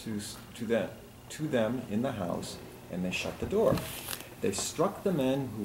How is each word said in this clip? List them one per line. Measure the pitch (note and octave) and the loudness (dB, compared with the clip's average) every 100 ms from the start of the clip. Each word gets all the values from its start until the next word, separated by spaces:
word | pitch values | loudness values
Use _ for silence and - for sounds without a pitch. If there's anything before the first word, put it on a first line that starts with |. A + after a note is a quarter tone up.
| - | -4
to, | G#2 | -4
s-, | G2 - - - | -4 -8 -12 -6
to | A2 | 2
them, | A2+ F2 - - - - | 2 2 -4 -14 -16 -12
to | - D3+ | -4 2
them | B2+ A2 B2+ - | 4 4 2 0
in | G#2 | 0
the | C3 | 2
house, | G#2 F2 E2+ F2+ - - - - | 0 0 0 -4 -8 -12 -14 -6
and | F2 | -2
they | F2+ | 0
shut | - - E2 | 0 -2 -2
the | A#2 | 0
door. | G3 A3 - - - - - - - | 4 6 4 2 -6 -6 -6 -8 -2
They | - | 0
struck | G3 - - F#3 G3+ | 0 0 2 2 2
the | G3+ | 2
men | E3+ C3 C3+ B2+ | 4 4 2 0
who | G#2+ | -2